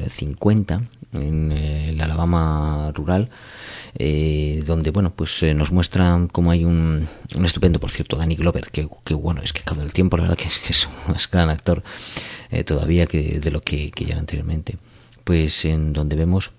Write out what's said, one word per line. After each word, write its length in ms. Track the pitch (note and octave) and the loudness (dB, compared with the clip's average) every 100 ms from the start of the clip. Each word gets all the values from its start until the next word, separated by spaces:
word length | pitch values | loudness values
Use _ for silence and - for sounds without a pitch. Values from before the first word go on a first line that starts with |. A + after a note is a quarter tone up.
eh, 60 | B1+ | -8
cincuenta, 720 | - D2 C#2 G#2 G#2+ G2 F#2 A#2+ - - | -6 -8 -2 2 2 2 -2 -4 -10 -12
en, 380 | - D2 D#2 D#2 | -6 -2 0 0
eh, 420 | D2+ D2+ D2+ D2+ D#2 | 0 -2 -2 -2 -2
la 100 | D#2 | -2
Alabama 880 | D#2 E2+ E2+ D#2+ D#2 D2+ D2+ D2+ | 0 2 2 2 0 0 -2 -4
rural, 360 | D2+ D#2 F#2 A#2+ - - - - - - - | -4 0 0 0 -6 -20 -20 -18 -16 -14 -4
eh, 680 | D2 D2+ D#2 D2+ D2+ D#2 D2+ | 0 2 2 2 0 -2 0
donde, 260 | E2 D#2 | 0 0
bueno, 200 | F2+ F#2 | 2 0
pues, 300 | - D#2+ - | 0 -4 0
eh, 100 | D#2+ | 2
nos 180 | D2+ D2+ | 2 2
muestra 560 | F2+ E2+ F#2 F2+ F2 F2 | 2 2 4 4 4 2
cómo 200 | - E2+ | 2 4
hay 120 | E2+ | 4
un, 440 | E2+ E2+ D#2+ D#2 D#2+ - - - | 4 4 2 2 -2 -6 -8 -2
un 100 | F2 | 0
estupendo, 340 | - F2+ D#2 | 4 4 2
por 120 | - | 0
cierto, 240 | - - - | -6 -4 0
Danny 200 | D#2+ D#2 | 0 2
Glover, 360 | E2+ - - | 0 0 -4
que, 160 | - D2+ - | -6 -6 -6
que 100 | - | -4
bueno, 280 | D2+ E2 D#2 | -2 -2 -4
es 100 | - | -4
que 100 | - | -6
con 180 | - D#2 | -4 -4
el 120 | D2 | -2
tiempo 240 | - F#2 E2 | 2 4 4
la 60 | |
verdad 140 | E2+ F2 | 2 0
que 100 | E2+ | -2
es, 120 | - | -6
que 120 | - | 0
es 160 | E2 D2+ - - | 0 0 -4 -4
un 60 | |
más 160 | E2+ - | -2 0
gran 200 | F#2 E2 | 2 4
actor, 340 | D#2 - E2 - - - - - - - | 2 0 0 -2 -14 -14 -12 -12 -14 -8
eh, 140 | - | -6
todavía 420 | - D2+ D2+ F2 E2+ | -2 0 2 2 2
que 340 | D#2+ D2 D2 | 0 0 -2
de 120 | D2+ | -2
lo 100 | D2+ | -2
que, 300 | - D2 D2+ | -2 -4 -4
que 140 | - D#2 | -6 -4
ya 60 | |
era 80 | D#2 | -4
anteriormente, 580 | D#2 D2 D#2 D#2+ - F2+ - - - - | -4 -4 -4 -4 -6 -10 -14 -20 -20 -10
pues, 420 | - E2+ D#2 - D#2+ | 0 2 2 0 0
en 280 | D#2+ D#2 | 0 0
donde 220 | D2+ D2 D2+ | 0 0 0
vemos 360 | E2 F#2 - | 2 2 -2